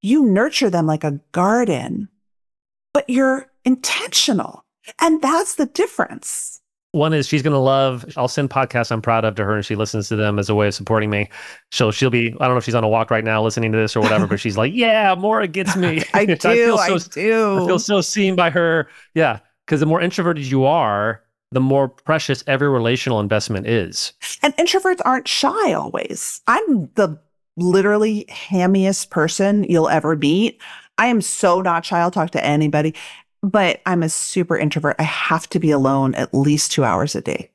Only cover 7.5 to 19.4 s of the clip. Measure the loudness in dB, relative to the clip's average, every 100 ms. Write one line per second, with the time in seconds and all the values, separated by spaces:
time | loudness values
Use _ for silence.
7.5 | 2 4 4 2 -2 -8 -4 -2 0 -2
8.5 | 0 -2 -2 -2 -2 0 0 0 -2 -2
9.5 | -2 -2 -4 -2 -4 -4 -2 0 0 0
10.5 | 2 0 -2 -2 0 0 -2 -4 -10 -20
11.5 | -20 _ -2 0 2 0 2 -2 -2 0
12.5 | 0 0 0 2 0 2 0 0 0 0
13.5 | 0 0 0 0 0 2 2 0 -2 -2
14.5 | 0 -2 2 2 4 2 2 0 0 -2
15.5 | -4 -4 0 0 0 0 0 2 2 2
16.5 | 4 4 2 2 0 -4 -4 0 2 2
17.5 | 0 2 0 2 0 0 0 0 2 2
18.5 | 2 2 0 -2 -10 _ 0 0 0